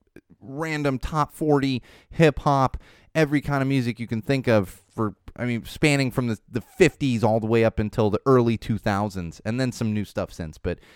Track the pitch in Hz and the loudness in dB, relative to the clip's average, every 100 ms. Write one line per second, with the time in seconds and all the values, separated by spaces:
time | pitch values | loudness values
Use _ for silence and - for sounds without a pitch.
0 | _ - _ _ 101 139 160 151 143 131 | _ -20 _ _ -14 -10 -6 -2 -2 -2
1 | - 156 147 - 156 143 139 123 - - | -4 -4 -4 -2 2 2 2 -2 -6 -20
2 | _ - 160 - 151 139 131 - - _ | _ 4 4 4 0 2 2 -2 -16 _
3 | _ 160 151 147 143 139 135 135 120 113 | _ 0 2 0 -2 -2 0 0 -2 -6
4 | 113 113 - 135 123 110 92 - _ - | -6 -6 -2 -2 2 2 2 -8 _ -6
5 | 107 - - - 120 117 - - 156 143 | -4 -6 -18 -8 -6 -6 -8 0 2 2
6 | 131 131 123 107 _ 117 - - 165 - | 0 -2 -4 -4 _ -10 -6 2 2 4
7 | 139 117 110 110 107 117 113 - 104 - | -2 0 2 0 2 2 2 0 -4 0
8 | 107 101 - 127 117 113 - 107 110 98 | 0 0 4 4 4 0 -2 -4 -2 -2
9 | 107 92 85 - 104 120 127 - 113 107 | -4 -6 -10 -10 -6 -4 -4 -2 -2 -2
10 | 98 - 90 - 80 - 95 87 - | -4 -6 -8 -8 -12 -8 -8 -8 -12